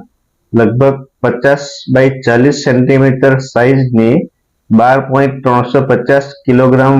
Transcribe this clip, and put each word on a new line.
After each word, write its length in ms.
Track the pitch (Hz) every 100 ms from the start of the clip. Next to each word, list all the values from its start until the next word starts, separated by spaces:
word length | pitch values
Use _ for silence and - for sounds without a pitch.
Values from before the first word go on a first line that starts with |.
| - _ _ _ _
લગભગ 440 | 113 110 120 135 139 - _
પચાસ 420 | 123 117 139 143 - - -
બાય 240 | 127 135 135 123
ચાલીસ 320 | 117 147 147 -
સેન્ટીમીટર 680 | 123 127 135 135 131 139 135 135
સાઇઝની 640 | - 123 135 131 120 113 139 - _ _ _ - 110
બાર 180 | 120 135 135
પોઇન્ટ 260 | 131 139 131
ત્રણસો 360 | 131 123 123 143 127
પચાસ 360 | 123 - 139 139 - -
કિલોગ્રામ 480 | 123 131 131 131